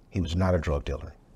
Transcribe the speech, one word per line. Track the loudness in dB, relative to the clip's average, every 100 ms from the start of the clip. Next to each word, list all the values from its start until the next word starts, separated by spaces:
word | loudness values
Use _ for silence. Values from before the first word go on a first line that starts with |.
| -6
He | -4
was | 0
not | 2 4
a | 2
drug | 2 -2 -2
dealer. | -6 -8 -16 -20